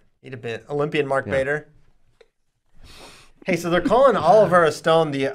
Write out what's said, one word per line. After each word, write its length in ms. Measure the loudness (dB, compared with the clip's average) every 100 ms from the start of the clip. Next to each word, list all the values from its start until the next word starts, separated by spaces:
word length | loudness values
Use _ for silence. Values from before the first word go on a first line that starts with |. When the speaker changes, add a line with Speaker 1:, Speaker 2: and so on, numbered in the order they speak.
| _ _
Speaker 1:
He'd 100 | -20
have 100 | -16
been 200 | -12 -12 -8
Olympian 360 | -6 -4 -4 -2
Mark 200 | -4 -2
Speaker 2:
Yeah. 60 |
Speaker 1:
Bader. 360 | -4 -2 -6 -10 _ _ _ _ _ _ _ _ _ _ -20 -20 -20 -20 -20 _ _ -6
Hey, 100 | -6
so 140 | -2
they're 100 | -2
calling 360 | 0 2 2 2
Oliver 540 | 4 4 4 2 2
Stone 400 | 0 2 2 2
the 140 | -2 -4